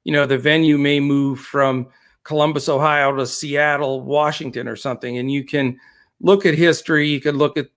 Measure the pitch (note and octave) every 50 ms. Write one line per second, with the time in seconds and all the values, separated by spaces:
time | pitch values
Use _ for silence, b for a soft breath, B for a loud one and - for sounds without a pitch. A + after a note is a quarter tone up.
0 | - - D3+ D3 C#3+ C3 C3+ C3 B2+ D3+ D#3 D#3+ D#3+ D#3 D3 C#3+ C#3+ C#3+ D3 C#3+
1 | C#3 C#3+ C#3+ C#3 C#3 C#3 C3 C3 - - - C#3+ C#3 C3+ C3 B2+ B2 C3 b b
2 | b b b b - - D#3 D3+ D3 D#3 D#3 D3 - E3+ D3 C3+ D3+ D#3 D3 D3
3 | C#3 C#3 C#3 C3+ C3 A#2+ - - D#3 D3 C#3+ C#3+ D3 D3 D3 C#3+ D3 C3+ C3+ C3
4 | C3 C3 C#3+ D3 D3+ D3 D3 - D#3 B2+ A2+ A#2+ B2+ A#2+ A2 - - C#3 B2 -
5 | - B2 A#2+ B2 B2 C3+ C#3 C#3+ C3+ - - C#3+ C3+ B2+ B2+ b b b b b
6 | b b b - - F3 G3+ G3 G3+ F3 D3+ D#3 E3+ E3+ D#3 - - - D#3+ D3+
7 | D3 D3+ D3 C3+ C3 D3 D3 C#3 D3+ C#3+ - D#3 C#3 - _